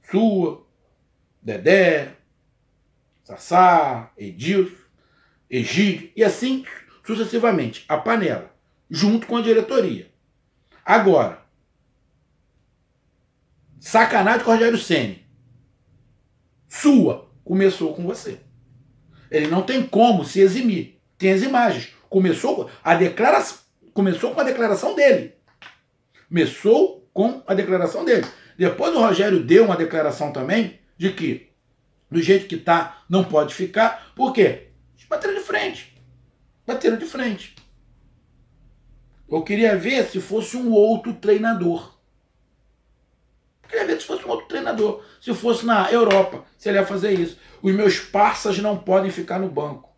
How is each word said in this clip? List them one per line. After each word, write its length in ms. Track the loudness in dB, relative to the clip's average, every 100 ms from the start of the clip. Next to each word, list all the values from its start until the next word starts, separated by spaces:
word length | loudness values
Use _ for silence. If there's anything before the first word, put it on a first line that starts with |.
| -2
Sua, 560 | 0 2 0 -2 -6 _ _ _ _ _ _ _ _
Dedé, 720 | -10 -2 4 6 4 2 -4 -18 _ _ _ _ _ _ _ _ _ _
Sassá, 880 | _ -20 2 6 6 6 2 -4 -12 -16
Edilson, 580 | -16 -8 -2 0 0 -6 _ _ _ _ _ _ _
Egídio, 640 | -6 -2 0 0 -2 -10 0
e 80 |
assim 420 | 2 2 -4 -4 -8 -20 _ _ -8
sucessivamente, 800 | -6 -2 0 2 0 -2 -8 -6
a 100 | -4
panela, 560 | -2 -2 -2 -4 -10 _ _ _ _
junto 380 | 0 2 2 -2
com 100 | -4
a 40 |
diretoria. 680 | 2 2 2 0 0 -6 -14 _ _ _ _ _ _ _
Agora, 600 | 2 4 6 4 2 -6 _ _ _ _ _ _ _ _ _ _ _ _ _ _ _ _ _ _ _ _ _ _ _ _
sacanagem 640 | 0 2 4 2 2 2
com 80 | 2
o 20 |
Rogério 240 | 4 4 0
Ceni. 480 | 0 -2 -2 -10 _ _ _ _ _ _ _ _ _ _ _ _ _ _ _
Sua, 640 | 0 4 6 4 -2 -12 _
começou 500 | -4 2 2 0 -6
com 100 | -6
você. 360 | -8 -8 -12 -16 _ _ _ _ _ _ _ _ _
Ele 180 | -2 0
não 140 | -2
tem 240 | 0 -2 0
como 400 | 4 4 4 0
se 140 | 2
eximir. 640 | 2 4 -2 -2 -6 _ _ _
Tem 160 | 0
as 80 | 2
imagens. 520 | 0 0 0 -2 -10 _ _
Começou 600 | 0 2 0 -2 -4 -8 -8
a 120 | -6 -2
declara-, 500 | -2 -2 0 0 -4 -14 _ _ _
começou 400 | -4 -2 -2 -6
com 80 | -4
a 20 |
declaração 520 | -4 -2 -2 -2 -4 2
dele. 400 | 2 2 -2 _ _ _ -20 _ _ _ _ _ _
Começou 840 | -2 -2 0 2 4 2 -2 _
com 300 | -2 -2 -4 -4
a 80 |
declaração 500 | -4 0 -2 -2 -4
dele. 220 | 0 0 0 -14 -20 -4
Depois 380 | -4 -2 -2 2
o 40 |
Rogério 440 | 2 2 2 0
deu 220 | 6 6 6
uma 100 | 2
declaração 560 | -2 -2 -4 -4 -8
também 480 | -6 -2 -2 -2 -8 _ _
de 140 | -4
que, 400 | -4 -6 -6 _ _ _ _ _ _ _
do 120 | -2
jeito 260 | 2 2 2
que 100 | -8
tá, 460 | 0 0 0 -14 _
não 140 | -2
pode 300 | 2 0 0
ficar. 580 | -6 -6 0 0 0 -18 -6
Por 180 | -2
quê? 360 | 2 2 2 -16 _ _ _
Eles 120 | _
bateram 280 | -6 -4 -6
de 60 |
frente. 600 | -6 -6 -6 -10 -20 _ _ _ _ _ _ _ -10
Bateram 320 | -2 -2 -2
de 80 | -8
frente. 500 | -8 -8 -8 -14 -20 _ _ _ _ _ _ _ _ _ _ _ _ _ -20 _ _ _
Eu 140 | -6
queria 340 | -4 0 2 2
ver 280 | -2 -2 -2
se 140 | -6
fosse 380 | -4 -6 -4 -6
um 140 | 2
outro 420 | 4 4 2 -4
treinador. 840 | -6 0 2 0 -2 -2 -4 -10 _ _ _ _ _ _ _ _ _ _ _ _ _ _ _ _ _
Eu 60 | _
queria 160 | -4 -4
ver 160 | -4
se 60 | -6
fosse 180 | -10 -8
um 40 |
outro 180 | -8 -8
treinador. 560 | -8 -6 -2 -2 -4 -16 _
Se 140 | -8
fosse 320 | -4 -2 -2 0
na 260 | 0 2
Europa, 520 | 2 4 4 2 -4 -18 _
se 120 | -2
ele 80 | 0
ia 80 | 0
fazer 280 | -2 -2
isso. 240 | 0 -2 -6 -20 -4
"Os 120 | -2
meus 260 | 2 2 0
parças 580 | -4 0 0 0 -4 -2
não 200 | -2 -4
podem 320 | 0 0 0
ficar 300 | -6 -8 -6
no 100 | -4
banco." 400 | -6 -8 -12 _